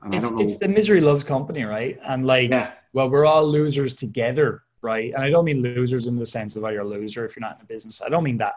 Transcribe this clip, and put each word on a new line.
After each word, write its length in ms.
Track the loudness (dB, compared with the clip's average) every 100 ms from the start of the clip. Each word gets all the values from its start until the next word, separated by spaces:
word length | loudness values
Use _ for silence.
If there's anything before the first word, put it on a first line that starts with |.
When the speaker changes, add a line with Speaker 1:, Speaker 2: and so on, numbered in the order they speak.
Speaker 1:
And 100 | -6
I 40 | -4
Speaker 2:
it's, 80 | -2
Speaker 1:
don't 80 | 0
know. 60 |
Speaker 2:
it's 140 | -2 0
the 120 | 0
misery 320 | 2 4 6
loves 220 | 6 4 0
company, 380 | -4 -4 -6
right? 360 | -6 -4 -6 -8 -6
And, 180 | -2
like, 280 | 2 4 4
Speaker 1:
Yeah. 200 | 2 -2 -10 _
Speaker 2:
well, 160 | -2 2
we're 160 | 4 6
all 200 | 6 4
losers 480 | 2 2 0 -2
together, 720 | -4 -8 -2 0 2 0 -2 _ _
right? 300 | -4 -4 -4
And 100 | -2
I 60 | 2
don't 140 | 2
mean 180 | 2 0
losers 460 | 0 0 0 -2 -2
in 80 | -4
the 80 | -4
sense 300 | -6 -8 -6
of, 80 |
"Oh, 60 | -4
you're 140 | -4
a 40 | -6
loser 380 | -8 -8 -8 -8
if 100 | -8
you're 60 |
not 160 | -12 -12
in 60 |
a 20 | -14
business." 360 | -14 -12 -10 -2
I 40 |
don't 140 | 0
mean 140 | 0 -2
that. 160 | -2